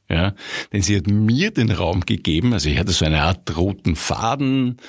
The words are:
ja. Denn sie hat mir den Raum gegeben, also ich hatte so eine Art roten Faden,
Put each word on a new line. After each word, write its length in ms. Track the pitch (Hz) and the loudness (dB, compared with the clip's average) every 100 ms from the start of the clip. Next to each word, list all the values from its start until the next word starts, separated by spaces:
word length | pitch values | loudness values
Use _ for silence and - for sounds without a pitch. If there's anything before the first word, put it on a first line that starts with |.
| - | -4
ja. 240 | 82 95 98 - - - | -2 0 -4 -10 -12 -4
Denn 80 | 107 | -2
sie 120 | 95 101 | 0 0
hat 100 | 101 | 2
mir 440 | 104 107 123 208 | 2 2 2 0
den 200 | 208 110 | 0 0
Raum 300 | 85 85 92 | 0 0 0
gegeben, 520 | 85 101 - 80 120 | -2 -2 0 0 2
also 160 | 110 76 | 0 0
ich 80 | 64 | 0
hatte 120 | 85 | 0
so 140 | 87 78 | 2 2
eine 160 | 78 | 2
Art 320 | 73 92 - 82 | 0 0 -4 -2
roten 380 | 92 95 - 80 | -2 -2 -2 -2
Faden, 800 | - - 113 139 135 135 123 123 | -2 -2 -2 0 0 0 0 -4